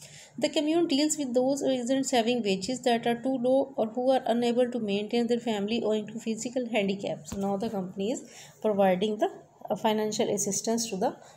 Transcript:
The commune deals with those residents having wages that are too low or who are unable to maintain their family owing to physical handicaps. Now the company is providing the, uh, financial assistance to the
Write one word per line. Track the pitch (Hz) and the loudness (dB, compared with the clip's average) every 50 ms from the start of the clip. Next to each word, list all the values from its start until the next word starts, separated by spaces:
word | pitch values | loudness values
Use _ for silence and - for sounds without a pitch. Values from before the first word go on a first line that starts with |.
| - - - - - - - | -20 -20 -20 -20 -20 -18 -4
The | - 269 294 | -2 -2 0
commune | - 320 294 302 320 349 339 339 | 0 0 2 2 2 2 2 2
deals | 277 269 302 302 302 | 2 2 2 2 0
with | 302 285 247 | -2 -4 0
those | 233 254 254 262 285 277 | 0 2 2 2 2 0
residents | 277 262 262 247 240 233 269 269 269 - | 0 0 0 0 0 0 0 0 2 2
having | 269 240 214 233 247 233 | 2 2 2 2 2 0
wages | 208 202 190 190 190 - 262 247 | 2 0 0 0 -2 -4 -6 0
that | - 247 233 233 233 | 2 2 2 2 2
are | 240 240 | 0 -2
too | 233 233 262 269 247 | 0 0 -2 -2 0
low | 233 254 262 269 269 - - | 2 4 4 4 2 0 -2
or | - 220 | -2 -4
who | 220 - 247 247 262 | -2 -2 0 2 2
are | 269 247 - | 2 2 2
unable | - 233 233 240 240 233 247 247 240 | 2 0 2 2 2 2 2 2 2
to | 240 240 | 0 -2
maintain | 214 202 196 202 208 214 240 240 240 226 | -2 0 0 -2 0 0 0 0 2 2
their | 240 233 | 0 0
family | - 240 214 202 196 208 233 240 226 | 0 -2 -2 -2 0 0 0 0 0
owing | 208 220 214 208 - | 0 0 0 -2 -6
to | - 220 | -10 -6
physical | - 226 220 220 - 240 233 254 247 226 | -4 -4 -4 -4 -6 -4 -4 -4 -2 0
handicaps. | 233 220 202 190 196 202 196 - 156 - - - - | 0 0 2 2 0 -2 -4 -6 -6 -6 -8 -10 -6
Now | 196 196 196 196 | -4 -2 -2 -2
the | 196 226 226 | -2 -4 -4
company | 220 196 185 185 - 196 196 214 | -4 -4 -6 -6 -6 -4 -4 -4
is | 285 - - - - - - - - - | -4 -4 -8 -12 -18 -20 -20 -20 -10 -4
providing | - 220 208 196 196 190 185 180 214 214 214 214 | -2 0 4 4 4 4 4 4 2 0 0 0
the, | 320 392 - - - - _ - - - | -2 -2 -2 -6 -16 -20 _ -14 -6 -6
uh, | 208 | -4
financial | 202 - 220 214 214 214 214 214 - 233 220 | 0 0 0 2 2 0 0 0 0 0 0
assistance | 208 196 202 208 196 - - 220 226 233 226 - | 0 0 0 -2 -2 -2 -2 -2 -2 -2 -2 -4
to | 196 | -2
the | 180 220 294 - - - - - | -2 -2 -2 -2 -4 -12 -20 -20